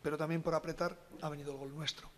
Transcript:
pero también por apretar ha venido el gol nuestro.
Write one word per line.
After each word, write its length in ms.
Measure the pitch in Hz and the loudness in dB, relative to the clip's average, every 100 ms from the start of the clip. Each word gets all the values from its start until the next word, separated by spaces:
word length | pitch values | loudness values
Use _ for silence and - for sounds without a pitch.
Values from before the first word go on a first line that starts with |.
pero 160 | 151 151 | 2 2
también 260 | 151 165 | 4 4
por 120 | 165 | 4
apretar 440 | 160 165 156 175 170 - - | 4 2 0 0 0 -14 -6
ha 80 | 156 | -4
venido 240 | 147 143 | -4 -6
el 60 | 139 | -6
gol 160 | 139 | -6
nuestro. 340 | 147 147 - - | -2 -4 -4 -10